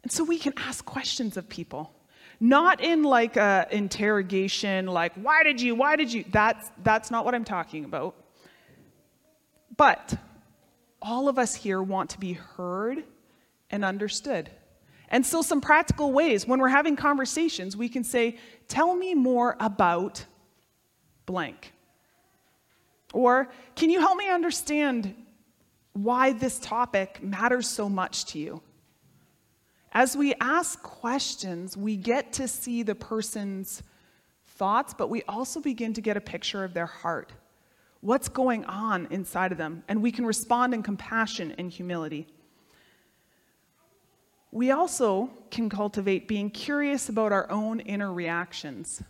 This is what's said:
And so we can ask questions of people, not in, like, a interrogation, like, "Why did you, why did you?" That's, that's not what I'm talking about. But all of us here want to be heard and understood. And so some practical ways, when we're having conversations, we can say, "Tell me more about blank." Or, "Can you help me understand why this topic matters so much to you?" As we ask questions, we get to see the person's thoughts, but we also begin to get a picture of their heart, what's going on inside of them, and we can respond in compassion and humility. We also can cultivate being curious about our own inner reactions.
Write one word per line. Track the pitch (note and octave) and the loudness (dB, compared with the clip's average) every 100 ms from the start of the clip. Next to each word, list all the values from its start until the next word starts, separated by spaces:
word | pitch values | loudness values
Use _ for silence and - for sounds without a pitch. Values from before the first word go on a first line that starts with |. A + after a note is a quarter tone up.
And | B3 | -4
so | - | -2
we | D#4+ E4+ | 0 0
can | D4 - | -2 -4
ask | B3+ - | -8 -10
questions | - C4+ - - A3 F#3 | -8 -6 -6 -4 -4 -4
of | F3 | -10
people, | - D#3+ C3+ D#3+ _ _ _ - - | -12 -10 -10 -12 _ _ _ -20 2
not | A3+ C4+ F4 F4 | 6 8 8 6
in, | E4 E4 | 4 4
like, | D4 B3 A#3 A#3+ | 6 6 4 4
a | G#3 G3 - | 6 4 2
interrogation, | G#3 G3+ - G#3 G#3 F#3 F#3+ G3 - G3+ F#3+ F#3 | 0 -2 0 2 2 2 0 0 -2 0 -2 0
like, | F3 E3+ | 0 -2
"Why | F#3+ A#3 D#4 | -2 4 6
did | D#4 B3+ | 6 2
you, | B3 A#3 | 0 2
why | C#4+ D4+ | 4 4
did | C4+ | 2
you?" | A#3 | -2
That's, | F3+ G#3+ G#3+ A3+ - - | 2 4 4 2 -8 -2
that's | G3 A3 A3 | 2 2 2
not | A#3 | -2
what | A3 | 0
I'm | A#3+ | -2
talking | A3 F#3 D#3+ D#3 | -2 -6 -6 -10
about. | C#3+ D3+ D#3 - _ _ - _ _ _ - _ _ _ _ _ _ _ _ A#3 | -8 -6 -6 -10 _ _ -20 _ _ _ -20 _ _ _ _ _ _ _ _ 6
But | C#4+ - - - - - _ _ _ _ _ _ | 6 6 -4 -8 -8 -20 _ _ _ _ _ _
all | G#3+ A#3+ C#4 | -6 0 0
of | B3+ | 2
us | B3 | 0
here | - G3+ F#3+ | -2 -2 -2
want | F#3+ F#3+ F#3 | 0 -2 -4
to | - | -6
be | F#3+ | -8
heard | F3 - - F3+ F#3 A3 C#4+ - _ _ _ _ _ _ | -8 -12 -10 -6 -2 -2 -4 -10 _ _ _ _ _ _
and | G3+ | -2
understood. | G3 G3 G#3 - D4 G#3 D#3 - _ _ _ _ - | -2 -2 -4 -6 -4 -4 -4 -16 _ _ _ _ 0
And | B3 B3+ | 2 2
so | E4 | 0
some | D4+ D4 | 2 0
practical | - D4+ D4+ - D4 | 6 4 4 0 2
ways, | C4+ E4 G#3 A#3 | 4 4 2 2
when | C4 | 2
we're | C4 | 6
having | C#4 D4+ C#4+ | 4 4 2
conversations, | D4 C#4+ C4 D#4 E4 B3+ F#3+ G3 | 2 2 0 0 -2 -2 -8 -6
we | A#3 | -6
can | B3+ | -4
say, | A#3 B3 A#3 A#3 - - _ | -2 0 0 -2 -20 -20 _
"Tell | B3+ E4 F4+ | 2 2 2
me | F#4 | 2
more | D#4+ B3+ B3 A#3+ - | 2 4 4 2 2
about | A3 G3+ F3+ F3 G3 - - _ _ _ _ _ _ _ _ _ - | -2 4 4 4 -2 -6 -18 _ _ _ _ _ _ _ _ _ -8
blank." | F#3 C#3+ - - _ _ _ _ _ _ _ _ _ _ _ _ _ _ | -6 -6 -10 -20 _ _ _ _ _ _ _ _ _ _ _ _ _ _
Or, | G#3+ B3 B3+ B3+ - - - | 2 4 4 0 -10 -18 0
"Can | D#4+ | 2
you | F4+ | 6
help | E4 F#4 | 4 4
me | G4 | 2
understand | F4+ E4+ - - D4+ D4 A#3+ G3 G3+ - _ _ _ _ _ _ | 0 0 -4 -2 0 2 0 -4 -10 -20 _ _ _ _ _ _
why | G3+ G#3 B3 C4+ | -4 0 4 4
this | A3+ B3+ - | 2 -2 -4
topic | - A#3 A#3+ G3+ F#3+ - | -4 -2 0 0 -2 -8
matters | F#3+ G3 A#3 B3 - | -8 -2 0 2 -2
so | - G#3 | -4 -2
much | F#3+ F#3 - - | -2 -2 -6 -8
to | D3 | -8
you?" | D3+ D#3+ _ _ _ _ _ _ _ _ _ _ _ _ _ | -10 -12 _ _ _ _ _ _ _ _ _ _ _ _ _
As | A3 B3+ C#4+ | 4 4 4
we | C#4+ - | 0 2
ask | A#3+ D#4+ F4 - | 2 2 0 -8
questions, | - - A#3 C4+ - - F#3+ E3+ F3+ G3 | -16 -8 -4 -2 -4 -6 -8 -8 -10 -6
we | G#3 G#3 | -4 -4
get | G#3+ B3+ - | -2 -2 -2
to | - C4 | -8 -6
see | - B3 A#3 | -8 -6 -4
the | G#3+ | -4
person's | G3+ - A3 G#3+ A3 G3+ F#3+ F#3+ - - _ _ _ _ _ _ | -6 -6 -6 -6 -8 -8 -8 -10 -14 -18 _ _ _ _ _ _
thoughts, | - G3 A3 C#4+ | -4 0 0 -2
but | - F3+ | -6 -4
we | A#3 | -4
also | - G3+ B3+ E4 | -6 -8 -6 -6
begin | C#4+ A3+ A3+ | -6 -4 -6
to | A3 | -4
get | G#3+ G#3 | -2 -4
a | |
picture | G#3+ F3 - G3+ | -6 -8 -8 -6
of | F#3+ | -6
their | F3 E3+ | -4 -6
heart, | - E3+ D3+ - - _ _ _ _ _ _ | -6 -6 -6 -8 -20 _ _ _ _ _ _
what's | G3 C4+ - | 0 0 0
going | - B3+ A3+ - | 0 0 0 -4
on | F#3+ A3 F#3+ E3+ | -6 -2 -2 -2
inside | F#3+ F3+ F3+ F#3 | -6 -4 -2 -2
of | E3+ | -2
them, | D#3 D#3+ - | -6 -8 -4
and | G#3+ | 0
we | A#3 | 0
can | A3+ | 0
respond | A#3 A3 - A#3+ B3+ | -2 -2 0 0 2
in | A#3 | 0
compassion | G#3 G3+ - A3+ A3 - E3 - | -4 -8 -4 -2 -2 -4 -8 -8
and | F3+ | -10
humility. | - F3+ E3+ D#3 D3+ E3 _ _ _ _ _ _ _ _ _ _ _ _ _ _ _ _ _ _ _ _ _ _ | -10 -6 -6 -6 -10 -12 _ _ _ _ _ _ _ _ _ _ _ _ _ _ _ _ _ _ _ _ _ _
We | A3 B3+ | -2 0
also | C#4 F4 - A3+ F#3+ B3+ - - | 2 0 2 2 2 -2 -8 -10
can | - A3 | -4 -4
cultivate | G3+ G#3 G#3 G3 F#3+ - | -2 -4 -2 0 -2 0
being | G#3 G3+ | -2 -2
curious | - - C#4+ C#4+ C#4 - | -6 -4 -2 0 -2 -2
about | A3 G#3+ | 0 0
our | G3+ - | 0 -2
own | G#3 G#3+ A3+ | -4 -4 -6
inner | - G3+ G3+ | -6 -6 -4
reactions. | F3 E3 E3+ F3+ - D3 A#2 - - | -4 -4 -4 -6 -10 -12 -12 -12 -12